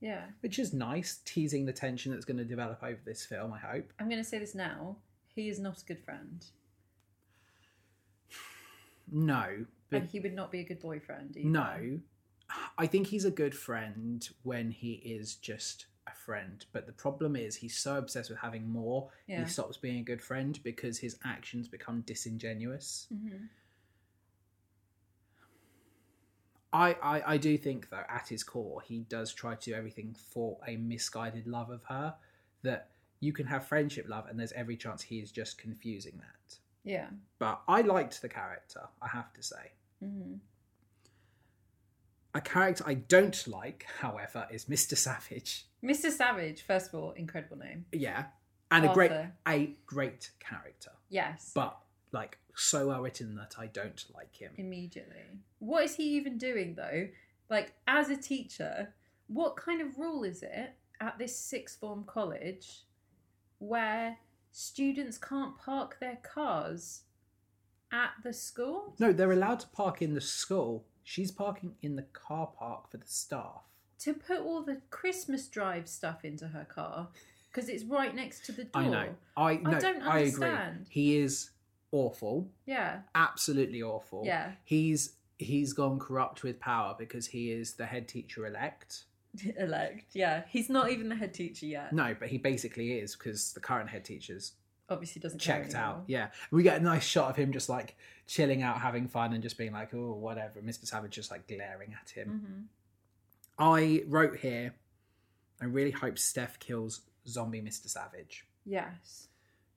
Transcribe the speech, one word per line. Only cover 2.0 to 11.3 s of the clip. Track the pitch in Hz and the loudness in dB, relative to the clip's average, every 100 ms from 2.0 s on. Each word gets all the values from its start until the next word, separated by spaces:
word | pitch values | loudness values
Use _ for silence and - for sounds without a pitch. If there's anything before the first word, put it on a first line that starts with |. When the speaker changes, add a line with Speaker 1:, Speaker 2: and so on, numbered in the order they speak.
| 131 | -4
Speaker 2:
that's | 127 | -4
gonna | - 123 | -4 -4
develop | 117 120 113 113 | -2 -4 -4 -4
over | 123 117 | -8 -8
this | - 110 | -8 -10
film, | - 101 110 | -8 -6 -6
I | 107 | -6
hope. | 104 127 - - | -6 -6 -8 -6
Speaker 1:
I'm | 214 | -4
gonna | 226 | -2
say | 226 220 | -4 -6
this | 208 190 | -6 -4
now. | 175 147 175 208 _ _ _ | -4 -4 -8 -10 _ _ _
He | - 214 | -6 -4
is | 196 | -4
not | 196 185 | -4 -6
a | |
good | - 170 | -10 -10
friend. | - - - 170 - _ _ _ _ _ _ _ _ _ _ _ _ _ _ _ _ _ _ - - - - - - _ - | -10 -12 -12 -14 -16 _ _ _ _ _ _ _ _ _ _ _ _ _ _ _ _ _ _ -18 -16 -18 -20 -20 -20 _ -2
Speaker 2:
No. | 151 156 131 95 101 113 _ _ | 2 4 4 2 -4 -8 _ _
But | 139 | 0
Speaker 1:
And | 165 | 0
he | 208 | -4
would | 190 | -4
not | 190 185 | -4 -6
be | 180 | -6
a | |
good | 175 170 | -6 -8
boyfriend | 165 151 - 143 143 | -8 -8 -10 -12 -12